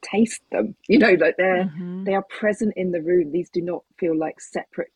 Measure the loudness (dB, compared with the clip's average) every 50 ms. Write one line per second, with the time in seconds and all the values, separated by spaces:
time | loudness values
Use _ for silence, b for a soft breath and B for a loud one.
0 | -8 -4 0 2 2 2 0 -6 -12 _ -2 -2 -2 -2 -6 -10 _ 2 4 6
1 | 6 6 6 6 4 2 2 2 2 2 2 2 0 -2 -4 -8 -10 -10 -10 -6
2 | -4 -2 -2 -2 -2 -4 -8 -4 -2 -2 0 0 -2 -2 -2 -2 -2 -2 -2 -2
3 | -2 0 2 2 2 0 -2 -4 -6 -4 -4 -4 -4 -4 -6 -8 -10 _ _ -4
4 | -2 -2 0 -2 -2 -4 -6 -10 -16 -12 -10 -10 -10 -8 -8 -10 -10 -8 _